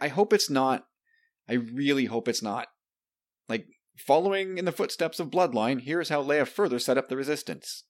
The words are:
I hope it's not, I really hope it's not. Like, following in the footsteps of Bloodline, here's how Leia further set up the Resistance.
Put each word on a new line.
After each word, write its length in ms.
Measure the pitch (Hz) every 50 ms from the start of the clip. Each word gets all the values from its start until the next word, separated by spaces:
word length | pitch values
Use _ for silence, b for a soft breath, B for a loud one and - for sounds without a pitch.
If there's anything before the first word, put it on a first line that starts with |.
| 135
I 60 | 147
hope 260 | 131 165 208 208 220
it's 160 | 202 - -
not, 360 | 147 135 131 135 127 - - _ _ _ _ _ _ _ _ _ _ _ _ -
I 60 | 117
really 500 | 123 117 113 120 131 139 139 143 139 127
hope 240 | 104 110 117 107 123
it's 140 | 110 - 110
not. 260 | 107 101 120 117 - _ _ _ _ _ _ _ _ _ _ _ _ _ _ _ -
Like, 180 | 113 113 - - - _ _ _ _ -
following 600 | - - 139 156 175 196 196 196 190 190 185 180
in 60 | 180
the 60 | 175
footsteps 480 | 160 - 196 - - - 170 160 - -
of 120 | 175 143
Bloodline, 500 | 127 180 185 165 120 113 107 117 139 127
here's 280 | 120 135 156 175 165 -
how 140 | 156 147 139
Leia 240 | 139 143 151 139
further 320 | - - - 208 180 123 123
set 180 | 120 - 127
up 120 | 127 - -
the 80 | 131
Resistance. 640 | 131 135 139 151 143 - - 82 69 - - - - - _